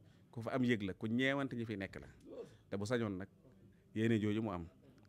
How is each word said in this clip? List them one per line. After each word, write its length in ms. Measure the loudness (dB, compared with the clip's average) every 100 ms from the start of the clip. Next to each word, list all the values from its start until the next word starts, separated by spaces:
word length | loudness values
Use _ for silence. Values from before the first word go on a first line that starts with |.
| -20 -20 -16
ku 100 | -10
fa 100 | -4
am 120 | 0
yëg 180 | 4 2
la, 100 | 0
ku 140 | -4 -2
ñeewante 460 | 0 2 0 -2 -4
ñi 100 | -6
fi 100 | -6
nekk 220 | -6 -8
la. 60 | -16 -18 -16 -14 -14 -18 -8
Te 80 | -4
bu 80 | 0
sañoon 320 | 2 2 -2
nag 100 | -6 -14 -20 -20 -20 -20 -8 0
yéene 240 | 4 4
jooju 220 | 4 2
mu 100 | 0
am 160 | -4 -6 -12 -20 -20